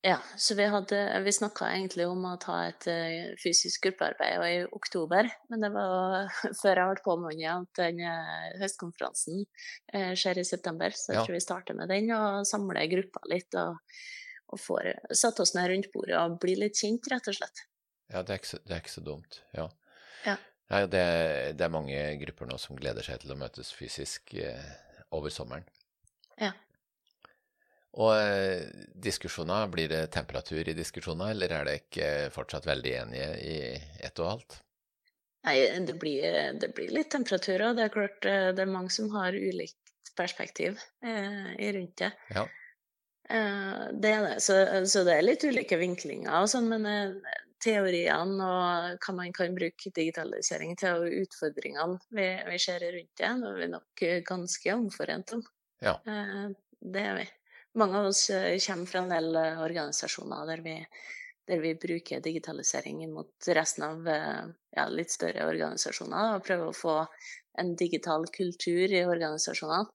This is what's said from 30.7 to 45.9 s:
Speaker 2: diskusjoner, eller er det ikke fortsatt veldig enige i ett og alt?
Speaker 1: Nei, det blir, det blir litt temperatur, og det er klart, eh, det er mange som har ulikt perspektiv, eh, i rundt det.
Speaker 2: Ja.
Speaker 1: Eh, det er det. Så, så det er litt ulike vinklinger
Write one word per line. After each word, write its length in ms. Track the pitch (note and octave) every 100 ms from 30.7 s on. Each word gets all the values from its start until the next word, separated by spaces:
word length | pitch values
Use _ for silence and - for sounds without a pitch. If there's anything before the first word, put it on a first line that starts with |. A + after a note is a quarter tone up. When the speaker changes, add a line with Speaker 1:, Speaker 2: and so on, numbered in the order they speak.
| D#2+
Speaker 2:
diskusjoner, 560 | E2 - F2+ E2 G2+
eller 200 | G#2+ F#2
er 120 | D#2+
det 120 | D2 D2
ikke 300 | _ D#2+ D2 D2 C#2+
fortsatt 380 | - - D2+ D#2
veldig 240 | C#2 B1+
enige 340 | B1 A1+ B1 C#2+ -
i 160 | C#2 D#2 B1+ C2 D2+ D#2
ett 160 | - -
og 80 | E2+
alt? 300 | A2+ - - _ _ _ _ _ _ _ _
Speaker 1:
Nei, 120 | D#3+ C3+ B2 E3
det 160 | F3+ E3
blir, 540 | D#3+ C#3 E3 E3+ D3+ -
det 100 | -
blir 180 | - -
litt 180 | D#4 D4+
temperatur, 540 | D4 B3 F#3 - F#3
og 120 | A3 A#3+
det 100 | A3
er 80 |
klart, 260 | G#3+ G3+ -
eh, 260 | G3 G3 F#3
det 100 | F#3+
er 80 | F#3+
mange 220 | F#3+ F#3
som 160 | - G#3+
har 220 | G#3 F#3
ulikt 640 | G3 G3 F3+ - - _ _ -
perspektiv, 640 | - F3+ - - - - G#3+ - _
eh, 560 | A#3+ A3 G3 G3+ - -
i 160 | G#3
rundt 240 | G3+ F3 -
det. 160 | F#3 - -
Speaker 2:
Ja. 160 | G2 A#2+ - - _ _ _ _ _ -
Speaker 1:
Eh, 600 | A3+ G#3+ G3+ G3 - -
det 220 | - G#3+
er 100 | G#3+
det. 140 | G3 -
Så, 120 | - F#3+ F#3+ F#3+ F#3+
så 160 | G3
det 120 | F3+ D#3
er 60 |
litt 220 | F#3 D#4
ulike 340 | D4+ B3 - F3
vinklinger 640 | F3+